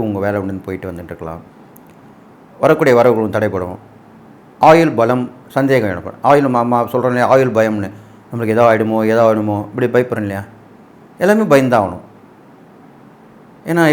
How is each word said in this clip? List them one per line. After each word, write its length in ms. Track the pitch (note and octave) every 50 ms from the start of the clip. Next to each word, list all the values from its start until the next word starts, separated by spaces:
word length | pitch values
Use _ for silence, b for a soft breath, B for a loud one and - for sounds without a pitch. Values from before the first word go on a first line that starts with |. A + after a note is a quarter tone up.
| A#2
உங்கள் 180 | G#2+ G2+ G2 G2
வேலை 120 | G#2 G2+ G2+
உண்டுன்னு 240 | F#2+ G2 F#2+ F#2 -
போயிட்டு 200 | G2 F#2+ F2+ F#2+ F#2
வந்துட்டுருக்கலாம். 520 | F2 F2 F2 D#2+ E2+ - E2 D#2+ E2 E2+ - - - - - - - - - - - - - - - - - - - - - - - - -
வரக்கூடிய 300 | C#3+ D#3 D3+ D#3+ C#3 B2 A#2+
வரவுகளும் 360 | - B2+ A#2 A2 A2 G2+ F#2
தடைப்படும். 420 | G#2+ G#2+ G#2 F#2 F#2 F2+ F2+ F2+ - - - - - - - - - - - - - - - - -
ஆயுள் 360 | C3 D3+ D#3+ E3 E3 D#3 A#2+ A2
பலம் 240 | A2+ A#2 B2 B2+ B2 A#2 - - - - -
சந்தேகம் 360 | C3 C#3 C3+ C3+ B2+ A2 G2+ F2+
எனப்படும். 280 | F2 E2+ F#2 - - - B2+
ஆயுள் 240 | C#3+ D3 C#3+ C3 B2
மா-, 120 | A#2+ A#2 A#2+ B2
மா-, 140 | A#2+ A#2+ -
சொல்கிறோம் 220 | - B2+ A#2 B2+ B2
இல்லையா, 160 | B2 A#2+ G2+ B2+
ஆயுள் 220 | C3+ C3 B2+ G#2
பயம்னு, 320 | A2 A2 A2 G#2+ G2+ G2 F#2+ B B B B B B B -
நம்மளுக்கு 260 | - A#2 A#2 A2 A2
ஏதோ 80 | A2+ A#2+ A#2
ஆகிடுமோ 280 | A2+ G#2+ A2 A2 A2 A2 A2 A2 A2
ஏதோ 80 | A#2 A#2
ஆகிடுமோ 300 | A2 A2 G#2+ G#2 G#2+ G#2 G#2 G#2+ -
இப்படி 160 | - B2 B2 A#2 A#2
பயப்படுறோம் 320 | B2 B2 B2 A#2+ G#2+ G#2
இல்லையா, 160 | G2+ G2 G2 G2+ - - - - - - - - - - - - - - - F3
எல்லாமே 220 | F#3+ G#3 A3 G#3+ E3+ C#3+
பயந்தாகணும். 500 | C#3 C3 B2 A#2+ A2+ G2+ F2+ F2+ F2+ - - - - - - - - - - - - - - - - - - - - - - - - - - - - - - - - - -
ஏன்னா 120 | E3 E3+ E3 D3+